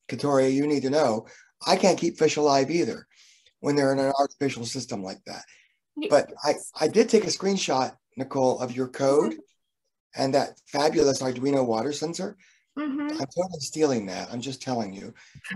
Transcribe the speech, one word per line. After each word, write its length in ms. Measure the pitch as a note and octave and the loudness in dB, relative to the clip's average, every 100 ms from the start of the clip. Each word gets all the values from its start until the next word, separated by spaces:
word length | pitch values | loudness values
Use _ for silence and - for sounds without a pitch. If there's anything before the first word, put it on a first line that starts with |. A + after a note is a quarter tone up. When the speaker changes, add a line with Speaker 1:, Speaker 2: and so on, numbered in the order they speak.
| - | -12
Speaker 1:
Katori, 440 | A#2+ C#3+ C#3 C3+ | -4 2 4 4
you 140 | C3+ D3 | 2 2
need 160 | C#3+ | 0
to 80 | C3 | 0
know, 360 | D3 C#3 A2 - - _ _ - | 2 2 0 -4 -18 _ _ 0
I 100 | - | 4
can't 220 | F#3+ D#3+ | 4 4
keep 200 | E3+ - | 0 0
fish 180 | D#3 D3+ | 0 2
alive 340 | D3 C#3 C3+ | 2 2 2
either 360 | E3+ B2+ - - _ _ _ _ _ | 0 -2 -4 -12 _ _ _ _ _
when 160 | - C#3+ | -2 2
they're 160 | C3+ | 2
in 60 | C3+ | 2
an 140 | C3+ C3+ | 0 0
artificial 460 | C#3+ - C#3 A#2 A#2 | -2 0 -4 -4 -8
system 360 | C3 B2 G#2+ | -8 -8 -10
like 200 | F#2+ F#2+ - | -10 -12 -14
that. 180 | - - _ _ _ _ D4 | -16 -16 _ _ _ _ -10
Speaker 2:
Ye- 120 | D4+ | 0
Speaker 1:
But 240 | D4 - - | 2 2 -2
I, 120 | D3 - - - | -2 -2 -4 -4
I 80 | D#3 | 0
did 200 | G#3 A#3 | 2 4
take 160 | G#3+ | 4
a 40 | F3 | 2
screenshot, 640 | - F#3+ F#3+ - C3 B2+ - _ - | -2 -2 -2 0 0 0 -4 _ -12
Nicole, 420 | C3 C3+ C3 A2+ | -6 0 2 2
of 140 | B2+ | -2
your 140 | B2 B2+ | -4 -6
code 440 | - C3+ D3 G3+ | 0 4 4 2
Speaker 2:
Mm-hmm. 880 | E4 - _ _ _ _ _ _ - | -2 -12 _ _ _ _ _ _ -4
Speaker 1:
and 120 | C3+ | 0
that 240 | C3+ - - _ | 2 0 -6 _
fabulous 540 | C#3+ D3+ E3 C#3 C3+ | 0 0 4 2 2
Arduino 420 | C3 B2+ C3+ C#3 B2 | -2 -2 0 0 2
water 260 | A2+ C3 | 0 -2
sensor. 440 | D3 D#3 E3+ G3 - _ _ _ C#4+ | -4 -6 -6 -10 -10 _ _ _ -10
Speaker 2:
Mm-hmm. 300 | D4+ C#4 D4 D#4 | -6 -6 -6 -6
Speaker 1:
I'm 60 | C3 | -6
totally 340 | E3 F#3 E3 | -4 0 0
stealing 460 | C3+ D#3 D#3 A#2+ G2 | 0 2 2 2 -2
that. 220 | F2+ F#2+ | -8 -8
I'm 80 | A#2+ | -8
just 200 | C3 B2+ | -8 -10
telling 300 | - B2 G2+ | -4 -4 -4
you. 220 | G2 F#2+ - - - - | -8 -14 -18 -20 -20 -14